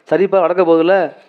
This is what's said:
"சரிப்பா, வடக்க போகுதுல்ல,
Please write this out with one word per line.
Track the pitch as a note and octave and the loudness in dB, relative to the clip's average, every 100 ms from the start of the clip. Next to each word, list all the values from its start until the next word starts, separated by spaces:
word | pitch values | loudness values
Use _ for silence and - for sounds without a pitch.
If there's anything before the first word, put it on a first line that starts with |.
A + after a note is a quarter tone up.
| - | -6
"சரிப்பா, | D#3 F#3+ G3 | -2 0 0
வடக்க | E3 F3+ | 0 0
போகுதுல்ல, | E3+ E3 E3 G3 D#3 - | 0 2 2 0 -2 -8